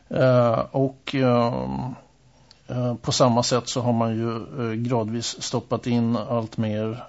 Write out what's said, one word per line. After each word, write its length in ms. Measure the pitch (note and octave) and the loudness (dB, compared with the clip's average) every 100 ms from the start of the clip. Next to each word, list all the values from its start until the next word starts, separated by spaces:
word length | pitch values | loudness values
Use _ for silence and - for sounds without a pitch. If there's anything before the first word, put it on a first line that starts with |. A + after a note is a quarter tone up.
| - | -6
Eh, 500 | F3 C3 B2 A#2+ A2+ - | 2 4 6 4 2 0
och, 440 | C#3 C3+ C3 - | 0 0 -2 -6
eh, 760 | C#3 B2+ A#2+ A#2 C3 B2+ C3+ C3 B2 - _ _ _ _ - - | 0 4 4 2 0 -4 -6 -6 -10 -16 _ _ _ _ -20 -8
eh, 260 | B2 B2 | -4 -2
på 180 | A#2 - | -2 -2
samma 300 | - C3 A#2 | 4 4 4
sätt 260 | B2 B2 A#2 | 2 0 0
så 120 | - | -2
har 120 | A#2+ | 0
man 240 | A#2 A2+ A2 | 2 0 0
ju, 200 | A#2 A2+ | -2 -4
eh, 380 | G#2 D3 A#2 | -8 -6 -4
gradvis 680 | A2 A#2+ B2 G#2+ A#2 A2+ - | -2 0 0 0 -4 -6 -8
stoppat 440 | - B2 - A#2 B2+ | -6 -6 -2 -4 0
in 300 | A#2+ A#2 A#2 | 0 2 0
allt 400 | G#2 A#2+ A2 - | -2 -4 -4 -4
mer, 480 | A2 G#2+ A2 A2+ | -2 -2 -4 -6